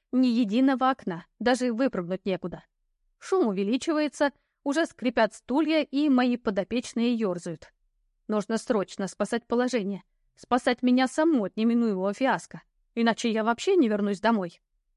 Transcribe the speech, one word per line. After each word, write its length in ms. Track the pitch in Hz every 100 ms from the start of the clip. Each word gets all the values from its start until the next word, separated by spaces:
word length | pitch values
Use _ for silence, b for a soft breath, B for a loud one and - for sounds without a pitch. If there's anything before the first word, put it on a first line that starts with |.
| _
ни 160 | 254 254
единого 600 | 233 214 226 269 262 262
окна, 360 | 269 - 170 - -
даже 340 | 220 254 254
выпрыгнуть 520 | 226 269 196 170 185 202
некуда. 380 | 180 180 165 - _ _ _ _ _
Шум 280 | - 381 247
увеличивается, 840 | 190 196 254 - 302 302 - 285 - _ _
уже 220 | 285 285 330
скрипят 480 | - 240 240 214
стулья, 480 | - - 262 311 320
и 260 | 277 269 302
мои 300 | 254 247 240
подопечные 760 | - 202 185 240 - 233 233
ерзают. 600 | 233 220 175 180 160 - _ _ _ _ _ -
Нужно 300 | 214 196 226
срочно 500 | - 220 180 - 196
спасать 380 | - 202 233 -
положение, 560 | 240 247 247 196 190 - _ _ _
спасать 480 | - 247 - 247
меня 240 | 247 254 262
саму 380 | - 320 277 190
от 100 | -
неминуемого 580 | 226 233 233 185 196
фиаско, 480 | 202 262 175 - 165 _ _ _
иначе 380 | - 233 220 233
я 120 | 220
вообще 320 | 214 240 - 381
не 120 | 233
вернусь 320 | 208 202 196
домой. 420 | 220 226 170 - _ _ _